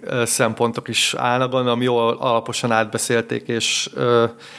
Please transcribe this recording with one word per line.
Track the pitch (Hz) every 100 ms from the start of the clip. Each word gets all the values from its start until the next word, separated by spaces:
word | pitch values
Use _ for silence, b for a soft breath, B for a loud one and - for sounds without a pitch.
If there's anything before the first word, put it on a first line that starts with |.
ö, | - 127 117
szempontok | - 117 113 117 117 -
is | 113 -
állnak, | - 123 123 127
gondolom | 127 123 120
jól | 123 120 117 117
alaposan | 131 117 117 113 120
átbeszélték, | 113 110 113 - 117 117 120 -
és, | 117 - - -
ö, | 139 127 120 117 - B